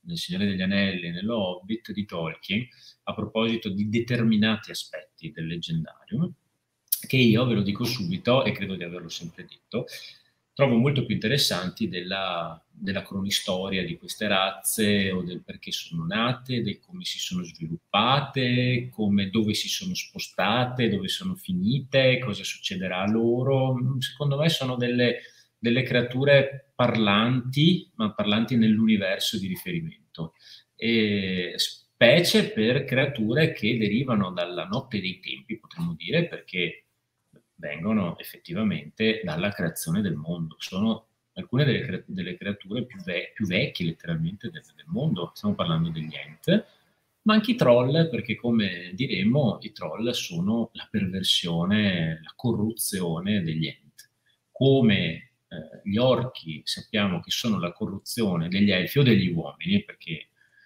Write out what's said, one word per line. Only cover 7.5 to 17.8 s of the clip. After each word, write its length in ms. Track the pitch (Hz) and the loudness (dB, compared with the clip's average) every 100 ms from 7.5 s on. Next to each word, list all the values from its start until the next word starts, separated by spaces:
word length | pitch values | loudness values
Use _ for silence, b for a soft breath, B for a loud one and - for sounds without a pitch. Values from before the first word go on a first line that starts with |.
lo 80 | 104 | 2
dico 220 | 98 101 | 0 -2
subito, 600 | 120 - 90 92 - 127 | -2 -4 -4 -2 2 2
e 80 | - | 2
credo 240 | - 98 92 | -2 -6 -6
di 80 | |
averlo 260 | 85 90 82 | -8 -10 -12
sempre 360 | - 85 - 90 | -12 -14 -16 -20
detto, 400 | - _ - B B B B B B _ | -20 _ -8 B B B B B B _
trovo 220 | - 139 117 | 0 4 6
molto 280 | 135 143 120 | 4 2 0
più 100 | 98 | -2
interessanti 720 | 107 143 - 90 90 - 104 | 0 0 0 -2 -4 -4 -6
della, 760 | 90 90 98 95 87 82 82 _ | -6 -6 -6 -4 -4 -6 -12 _
della 340 | - 98 95 | -10 -6 -6
cronistoria 840 | 92 98 98 - - 92 95 95 87 | -6 -6 -2 -2 -2 -2 -2 -4 -4
di 120 | 82 | -8
queste 300 | 92 - 107 | -12 -6 -2
razze 840 | 98 95 - - - 107 101 98 | 0 0 -2 -4 0 2 2 2
o 120 | 92 | -2
del 180 | 87 87 | -4 -8
perché 300 | - - - | -12 -16 -10
sono 340 | - - 85 82 | -10 -8 -6 -4
nate, 560 | 104 117 123 - 123 | -2 -2 -2 -4 -4
del 180 | 101 101 | -4 -6
come 260 | _ 90 90 | _ -12 -10
si 140 | - | -8
sono 240 | - 90 | -6 -6
sviluppate, 1500 | 85 - 80 82 | -8 -10 -10 -10